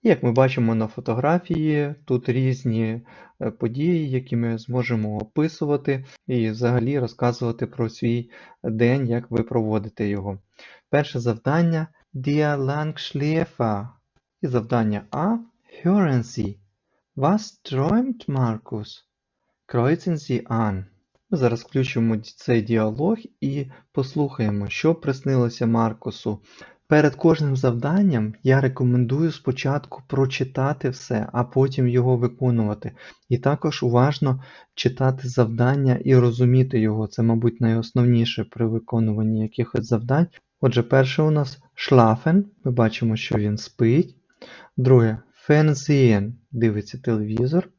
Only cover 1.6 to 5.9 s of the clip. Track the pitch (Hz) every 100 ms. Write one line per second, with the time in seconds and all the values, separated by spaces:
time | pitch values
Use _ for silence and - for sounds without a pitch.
1.6 | 156 147 147 147 - 127 131 127 131 127
2.6 | 127 113 113 113 - - - _ 120 107
3.6 | 117 123 160 170 151 127 131 117 117 113
4.6 | 117 123 123 117 107 107 107 - 156 156
5.6 | 151 143 143